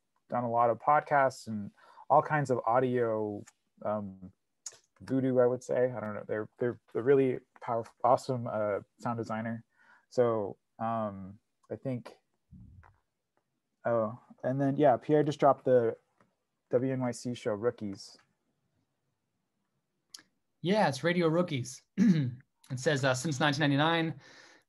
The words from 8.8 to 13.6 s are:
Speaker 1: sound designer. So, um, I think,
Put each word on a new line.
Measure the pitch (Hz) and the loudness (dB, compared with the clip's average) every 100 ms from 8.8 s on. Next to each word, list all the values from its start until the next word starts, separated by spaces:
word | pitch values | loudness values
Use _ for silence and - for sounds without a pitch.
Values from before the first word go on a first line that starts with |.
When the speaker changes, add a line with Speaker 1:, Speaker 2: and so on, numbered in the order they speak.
| - _ | -8 _
Speaker 1:
sound | 123 117 | -8 -6
designer. | 113 110 113 117 - _ _ _ _ | -6 -6 -6 -8 -12 _ _ _ _
So, | - 120 110 98 - _ - | 0 0 0 -4 -10 _ -8
um, | 113 113 107 98 95 101 _ _ - | -6 -4 -6 -8 -14 -18 _ _ -14
I | |
think, | 110 135 123 - - _ _ _ - - - - _ _ _ _ _ _ _ | -10 -8 -8 -10 -20 _ _ _ -20 -20 -20 -20 _ _ _ _ _ _ _